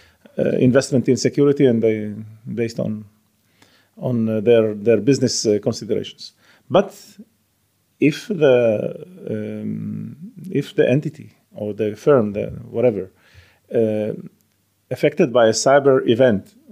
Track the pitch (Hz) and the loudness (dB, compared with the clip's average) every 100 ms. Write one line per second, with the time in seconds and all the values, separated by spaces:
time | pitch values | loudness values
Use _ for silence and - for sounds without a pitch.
0 | _ _ _ - - - 127 127 - 131 | _ _ _ -4 -2 2 4 4 2 0
1 | 113 123 127 127 143 143 135 113 113 110 | 0 0 0 2 2 4 2 4 0 0
2 | 107 104 110 110 127 113 113 - 110 107 | -6 -12 -16 -18 -12 -6 -6 -6 -8 -8
3 | 104 _ _ _ _ _ _ _ _ - | -14 _ _ _ _ _ _ _ _ -10
4 | 147 120 110 110 104 117 110 107 104 104 | -6 -2 -2 -2 4 4 2 0 2 2
5 | 107 135 123 - 113 104 120 110 110 98 | 2 2 0 0 0 0 0 -6 -4 -6
6 | - - - _ _ _ - 143 202 - | -6 -14 -20 _ _ _ -2 0 0 -6
7 | - - - _ _ _ _ _ _ _ | -20 -20 -20 _ _ _ _ _ _ _
8 | 139 147 - 190 147 123 117 104 - - | -2 -2 -6 0 4 4 2 0 -4 -10
9 | - - - 107 107 107 107 107 107 107 | -18 -16 -10 -8 -8 -10 -10 -8 -8 -10
10 | 110 135 190 269 185 147 135 - - 131 | -12 -14 -20 -18 -8 -6 -4 0 2 2
11 | 151 - 110 _ _ - 104 104 107 104 | -2 -10 -18 _ _ -10 -8 -4 -6 -2
12 | - 139 104 101 - - - 113 123 101 | 2 2 2 -4 -8 -10 -10 -2 0 0
13 | 95 _ _ _ _ _ - 120 110 107 | -6 _ _ _ _ _ -6 -2 0 -2
14 | 107 - - _ _ _ _ _ - 123 | -6 -8 -14 _ _ _ _ _ -14 -2
15 | 151 143 160 120 113 113 131 143 139 131 | -2 0 0 4 4 2 2 4 4 2
16 | - 117 131 98 - _ - | 2 4 4 2 -4 _ -20